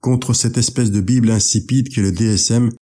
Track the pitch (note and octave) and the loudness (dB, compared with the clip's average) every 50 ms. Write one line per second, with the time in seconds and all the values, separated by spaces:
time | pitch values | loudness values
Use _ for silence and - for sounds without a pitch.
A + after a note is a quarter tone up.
0 | - B2+ B2+ B2 - - A#2+ - - A#2 A#2 - A#2 - - - B2 A2 G2+ G#2 | 0 0 0 0 0 -2 -2 0 0 -2 0 0 -2 -2 0 0 0 0 0 0
1 | F#2+ F#2 B2 B2+ A2+ A2+ A2+ G#2 G2+ - - G#2 - - B2+ C3+ C3 C3 - - | 0 2 2 2 2 2 2 2 0 0 -2 -2 -2 0 0 0 0 0 -2 -2
2 | G2 G2 F2+ E2+ A2+ A2 G#2+ F#2+ - - A2+ A#2 B2 A2+ - - | -2 -2 0 0 0 0 0 0 0 0 2 2 2 0 -2 -6